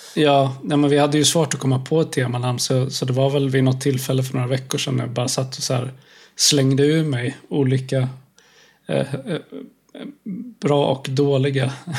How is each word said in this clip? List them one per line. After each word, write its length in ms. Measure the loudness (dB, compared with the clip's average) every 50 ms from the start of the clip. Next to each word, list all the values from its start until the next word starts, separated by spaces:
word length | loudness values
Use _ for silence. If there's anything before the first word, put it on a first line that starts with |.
| -18 -6 0
Ja, 420 | 2 4 4 6 6 4 2 0 -4 -4
nej, 160 | -2 2 2
men 120 | 4 4
vi 80 | 4 4
hade 200 | 4 4 4 2
ju 60 | 2
svårt 300 | 2 2 2 0 0 -2
att 60 | -2
komma 180 | 0 0 0 0 0
på 160 | 0 0 0
ett 120 | 0 0 0
temanamn, 460 | -2 -2 -2 -2 -2 -2 -2 -2 -2
så, 320 | -2 0 0 0 0 0
så 140 | -4 -4 -4
det 80 | -2 0
var 180 | 2 2 2
väl 200 | 2 2 0 2
vid 140 | 2 2 2
något 160 | 2 2 0
tillfälle 420 | 0 0 0 0 -2 -2 -2 -2 -2
för 120 | -2 -2
några 140 | -4 -2 -2
veckor 300 | -2 -4 -4 -4 -6 -4
sedan 180 | -4 -2 -2
när 80 | -2 -4
jag 80 | -4 -4
bara 160 | -4 -4 -2
satt 280 | -2 -4 -4 -6 -6
och 60 | -8 -6
så 120 | -4 -2
här 180 | -2 -4 -6 -10 -14 _ _ -20 -20 -20 -14 _
slängde 460 | 0 2 2 4 4 4 4 4 4 4
ur 180 | 4 4 2 2
mig 320 | 0 -2 -2 -2 -4 -6 -8 -10 -6
olika, 600 | -2 0 2 2 2 0 0 -2 -2 0 0 -2 -4 -8 -20 _ _ _ _ _ _ _ _ _ _ _ _ -4
eh, 260 | -2 -2 -2 -2 -4
eh, 240 | -8 -6 -6 -6 -8 -8 -10 -16 -16 -16 -16 _ _ _ _ -18 -16 -16 -16 -16 _ -12 -10 -10 -10 -10 -14 -10 -4
bra 260 | 0 2 2 4 2
och 200 | 2 0 -2 -4 -4
dåliga 600 | 0 0 2 2 2 2 2 0 0 0 -2 -2 -4 -6 -10 -10 -8